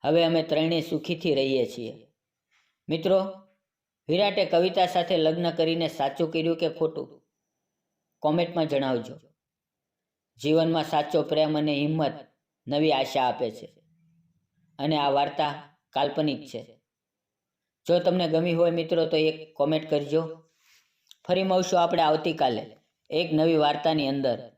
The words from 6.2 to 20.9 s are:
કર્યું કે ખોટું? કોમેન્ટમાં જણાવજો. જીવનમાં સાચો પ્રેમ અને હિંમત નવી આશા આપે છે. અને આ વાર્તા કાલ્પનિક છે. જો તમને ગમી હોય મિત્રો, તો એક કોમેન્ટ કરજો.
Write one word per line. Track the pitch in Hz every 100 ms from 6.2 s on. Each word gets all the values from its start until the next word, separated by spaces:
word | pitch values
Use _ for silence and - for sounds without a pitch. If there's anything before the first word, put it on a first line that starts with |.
| 165
કર્યું | 160 160 165
કે | 170
ખોટું? | 165 160 160 - - _ _ _ _ _ _ _ _ _ _
કોમેન્ટમાં | 151 165 170 175 151
જણાવજો. | 139 135 123 113 - _ _ _ _ _ _ _ _ _ _ _ _
જીવનમાં | 143 160 160 165
સાચો | 151 156 143 160
પ્રેમ | 160 156 156 151
અને | 151
હિંમત | 143 147 160 143 147 - _ _ _ -
નવી | 143 160
આશા | 135 135 139
આપે | 127 - 117
છે. | 110 - _ _ _ _ _ _ _ _ _ _ -
અને | 147 151
આ | 143
વાર્તા | 139 143 - 147 147 147 _ _
કાલ્પનિક | 135 143 147 151 127 131
છે. | 117 - 110 _ _ _ _ _ _ _ _ _ _ -
જો | 175
તમને | 180 180 170
ગમી | 160 175
હોય | 165 170
મિત્રો, | 170 160 165 160
તો | 160
એક | 156 156 -
કોમેન્ટ | _ 143 156 156
કરજો. | 147 143 156 165 160 _ _ _ _ _